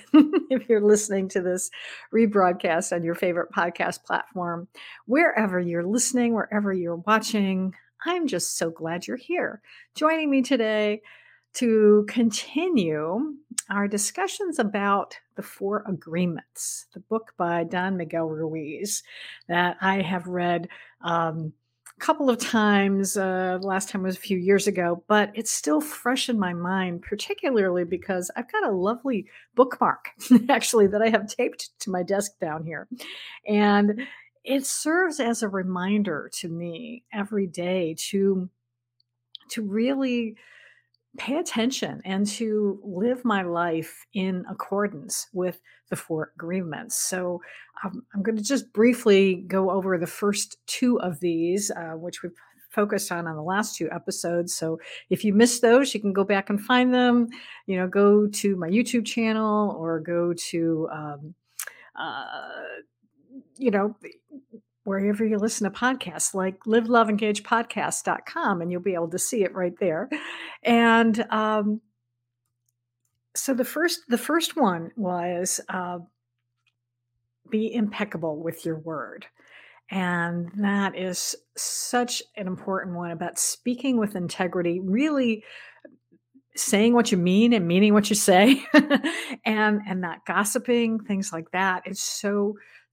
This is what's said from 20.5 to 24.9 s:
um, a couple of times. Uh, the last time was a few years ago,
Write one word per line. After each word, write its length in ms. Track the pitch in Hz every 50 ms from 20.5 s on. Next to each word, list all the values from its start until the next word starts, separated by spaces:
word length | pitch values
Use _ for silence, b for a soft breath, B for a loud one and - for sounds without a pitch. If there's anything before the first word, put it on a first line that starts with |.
| 175 170 170 - B B B B B B
um, 500 | - 170 170 170 165 160 160 160 156 156 - _ _ _ _ _ - -
a 100 | - -
couple 300 | - - 311 320 285 262
of 80 | 233
times. 800 | 240 - - - 220 214 208 202 196 196 196 196 196 196 190 -
Uh, 400 | 208 190 185 185 185 185 185 185 185
the 60 | 190
last 240 | 196 190 190 196 -
time 140 | - 196 185
was 120 | 185 185
a 40 | -
few 180 | - - 190
years 300 | 180 175 190 202 190 196
ago, 360 | 208 185 185 175 170